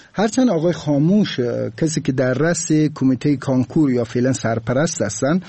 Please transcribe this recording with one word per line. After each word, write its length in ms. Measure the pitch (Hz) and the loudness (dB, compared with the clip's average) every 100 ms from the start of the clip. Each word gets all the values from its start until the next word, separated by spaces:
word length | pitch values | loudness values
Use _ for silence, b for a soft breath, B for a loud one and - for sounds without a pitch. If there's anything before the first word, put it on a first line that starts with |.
| B | B
هرچند 360 | - 220 247 254 | -2 0 2 2
آقای 240 | 165 170 | 2 0
خاموش، 680 | 160 147 147 156 208 185 - | 0 0 2 4 4 2 -2
اه، 300 | 120 117 113 | -2 -2 -6
کسی 300 | - 160 156 | -2 -2 -2
که 120 | - | -2
در 220 | 131 127 | 0 0
رأس 380 | 123 160 175 - | 2 0 0 0
کمیتهٔ 640 | 156 156 151 135 127 147 139 | 2 0 0 0 2 0 -2
کانکور 540 | - 127 123 165 143 | 0 0 0 2 2
یا 140 | 120 | 2
فعلاً 280 | 117 127 127 | 0 0 0
سرپرست 720 | 131 113 113 - 127 170 - | 0 -2 -2 -2 0 -2 -2
هستن، 380 | 101 - 135 180 | -4 -2 0 0